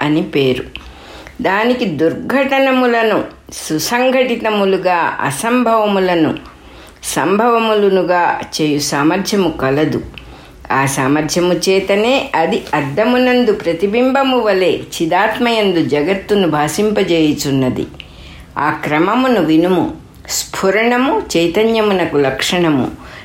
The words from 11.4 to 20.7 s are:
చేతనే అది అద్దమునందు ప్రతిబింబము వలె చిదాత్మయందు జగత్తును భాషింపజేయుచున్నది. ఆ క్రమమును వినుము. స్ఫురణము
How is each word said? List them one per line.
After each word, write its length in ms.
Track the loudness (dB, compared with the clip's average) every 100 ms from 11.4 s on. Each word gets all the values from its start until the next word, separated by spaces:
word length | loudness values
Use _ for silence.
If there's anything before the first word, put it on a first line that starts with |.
| 0
చేతనే 760 | 0 2 0 2 0 2 0 0 0
అది 280 | 0 0 -2
అద్దమునందు 800 | -4 -2 0 2 2 2 4 2
ప్రతిబింబము 880 | 0 -2 -2 0 2 2 2 2 2
వలె 280 | 2 2 2
చిదాత్మయందు 1200 | 0 -6 -4 0 2 0 0 0 2 2 2 0
జగత్తును 640 | 0 0 -2 0 0 2
భాషింపజేయుచున్నది. 1400 | 0 0 0 0 0 2 2 2 0 -2 0 0 -2 -6 -12 -20 -20 -20 -20 -10 -4
ఆ 140 | -2
క్రమమును 720 | -2 -2 0 2 2 2 2
వినుము. 500 | 4 2 4 2 -2 -6 -18 -18 -8
స్ఫురణము 920 | -8 -6 -2 0